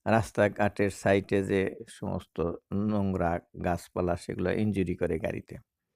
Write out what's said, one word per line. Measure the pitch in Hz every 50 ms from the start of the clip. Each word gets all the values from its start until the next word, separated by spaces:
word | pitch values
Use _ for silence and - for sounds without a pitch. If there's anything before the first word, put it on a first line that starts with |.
| -
রাস্তাঘাটের | 101 107 110 - - - - 104 101 - - 104 101 - - 104 98
সাইডে | - - - 101 98 101 95 - - 101 95
যে | 98 98 95 95 - - - 113 -
সমস্ত | - - - 98 95 95 - _ - - 82 85 80 - _ - 98
নোংরা | 98 104 107 107 104 98 98 95 92 90 82 85 87 - _ - 87 87
গাছপালা, | 90 87 87 - - - 92 90 87 87
সেগুলো | - - - 95 92 90 90
ইনজুরি | 95 95 107 107 98 98 92 87 90
করে | - 87 85 87 -
গাড়িতে। | - 87 87 - - - - - - _ _ _ _ _ _